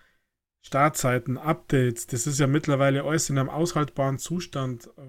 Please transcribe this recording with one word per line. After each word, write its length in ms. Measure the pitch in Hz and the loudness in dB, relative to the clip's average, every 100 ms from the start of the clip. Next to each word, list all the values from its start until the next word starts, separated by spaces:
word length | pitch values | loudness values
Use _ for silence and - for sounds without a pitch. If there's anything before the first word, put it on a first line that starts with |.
| _ _ _ _ _ _ | _ _ _ _ _ _
Startzeiten, 760 | - 135 151 - 131 123 - 127 | -4 2 2 2 0 0 -2 -4
Updates, 680 | 151 165 - 139 123 120 - | -2 -2 2 2 2 0 -6
das 200 | 123 151 | -4 -2
ist 120 | 135 | 0
ja 80 | 139 | 2
mittlerweile 560 | 147 156 135 139 135 | 2 2 2 2 2
alles 260 | 139 160 - | 0 0 0
in 80 | 139 | 0
einem 120 | 131 | 0
aushaltbaren 680 | 143 170 156 147 - 135 135 | 0 -2 0 -2 0 -2 -2
Zustand, 720 | - 175 175 143 131 120 - - | -4 -6 -6 -6 -6 -6 -12 -20